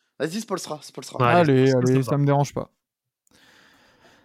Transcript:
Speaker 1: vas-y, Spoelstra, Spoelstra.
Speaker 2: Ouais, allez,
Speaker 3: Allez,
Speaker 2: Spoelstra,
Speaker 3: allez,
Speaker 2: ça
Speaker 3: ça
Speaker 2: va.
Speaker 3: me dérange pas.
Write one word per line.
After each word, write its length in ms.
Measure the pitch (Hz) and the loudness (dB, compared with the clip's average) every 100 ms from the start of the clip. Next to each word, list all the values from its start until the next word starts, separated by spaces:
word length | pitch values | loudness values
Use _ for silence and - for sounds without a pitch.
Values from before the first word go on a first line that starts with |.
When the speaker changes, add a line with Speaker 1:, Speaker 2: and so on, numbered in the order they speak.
| _ - | _ -10
Speaker 1:
vas-y, 220 | 156 196 | -8 -8
Spoelstra, 400 | 220 185 - 151 | -8 -10 -8 -14
Spoelstra. 380 | - - - - | -14 -18 -14 -2
Speaker 2:
Ouais, 60 | 123 | 2
allez, 260 | 175 160 | 4 4
Speaker 3:
Allez, 140 | 131 131 | 4 4
Speaker 2:
Spoelstra, 240 | 131 127 | 2 2
Speaker 3:
allez, 100 | 131 | 0
Speaker 2:
ça 60 | 127 | 0
Speaker 3:
ça 60 | 143 | -2
Speaker 2:
va. 20 | |
Speaker 3:
me 60 | 143 | 0
dérange 280 | 143 143 | 0 -2
pas. 180 | - - _ _ _ _ _ _ _ _ _ _ _ _ _ _ _ | -6 -12 _ _ _ _ _ _ _ _ _ _ _ _ _ _ _